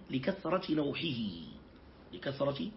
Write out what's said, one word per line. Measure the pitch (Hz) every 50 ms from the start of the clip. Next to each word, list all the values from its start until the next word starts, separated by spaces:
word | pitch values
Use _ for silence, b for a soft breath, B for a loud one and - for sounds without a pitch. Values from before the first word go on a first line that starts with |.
| - -
لكثرة | - 131 - - 190 - - 160 180 185 - -
نوحه"، | 156 151 147 143 131 135 143 165 127 113 113 101 85 82 80 - - - - - - - - - - - - - -
لكثرة | - - 143 139 - 185 143 135 127 120 107 -